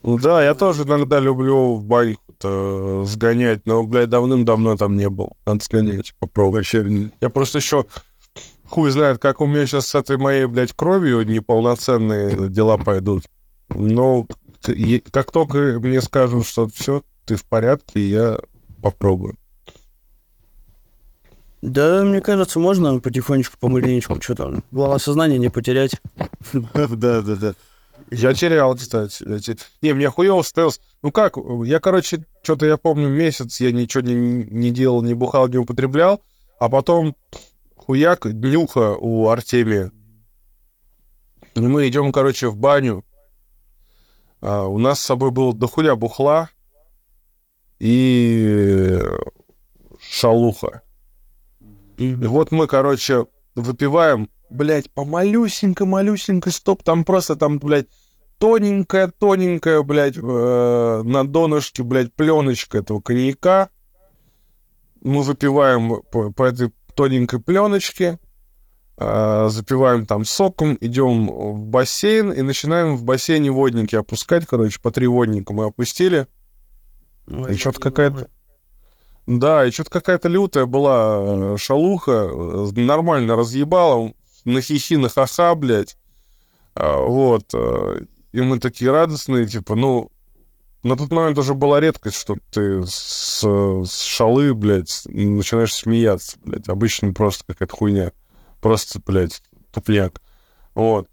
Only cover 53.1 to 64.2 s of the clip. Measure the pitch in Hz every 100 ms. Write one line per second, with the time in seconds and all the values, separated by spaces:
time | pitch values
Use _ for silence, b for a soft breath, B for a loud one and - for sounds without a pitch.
53.1 | 127 117 _ _ - 120 123 143 156 165
54.1 | 127 107 _ _ 127 147 151 135 - 143
55.1 | 165 196 220 226 - 202 180 190 190 202
56.1 | 202 - 185 180 165 - 190 - 165 165
57.1 | 190 - 151 151 147 143 147 131 _ _
58.1 | _ _ _ 220 226 202 202 185 190 185
59.1 | - 208 190 180 170 160 156 143 147 143
60.1 | 147 117 123 120 123 123 120 117 113 113
61.1 | 135 135 156 165 151 135 - 120 131 123
62.1 | - 156 156 139 120 - 107 95 107 -
63.1 | 123 131 135 180 190 190 _ _ _ _
64.1 | _